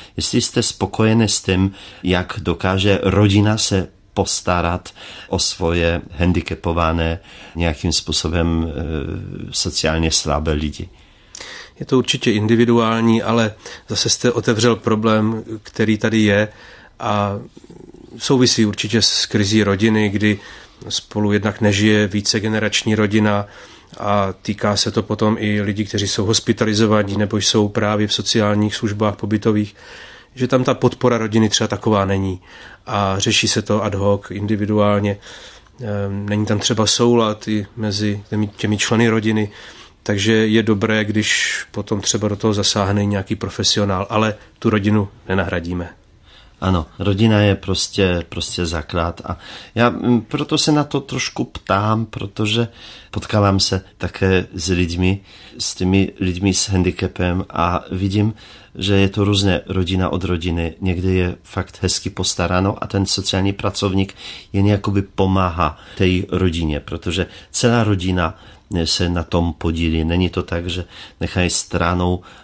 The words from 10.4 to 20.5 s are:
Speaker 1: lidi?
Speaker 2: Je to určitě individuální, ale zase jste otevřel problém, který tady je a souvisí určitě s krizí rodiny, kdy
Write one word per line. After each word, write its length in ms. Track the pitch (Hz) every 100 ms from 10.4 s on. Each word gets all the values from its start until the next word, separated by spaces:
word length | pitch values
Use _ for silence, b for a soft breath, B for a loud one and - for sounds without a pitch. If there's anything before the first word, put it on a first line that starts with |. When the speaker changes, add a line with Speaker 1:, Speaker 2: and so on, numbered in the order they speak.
| 76
Speaker 1:
lidi? 360 | 78 78 73 87 B B B B B B B B B
Speaker 2:
Je 60 | -
to 120 | 131
určitě 340 | 120 131 127
individuální, 880 | 104 110 117 120 117 113 113 113 113
ale 320 | 110 117 110 - B B B
zase 200 | 107 113
jste 240 | - 123
otevřel 440 | 120 123 107 117 110
problém, 680 | 113 107 110 110 107 113 110 107
který 360 | - - 107 107
tady 200 | 110 110
je 260 | 104 101 107 B B B B -
a 380 | 117 104 101 104 - - - - - - - 117
souvisí 480 | - 135 127 - 104
určitě 360 | 101 104 110
s 240 | - - -
krizí 360 | 113 101 110
rodiny, 440 | 101 98 110 107 104
kdy 300 | 101 107 101 B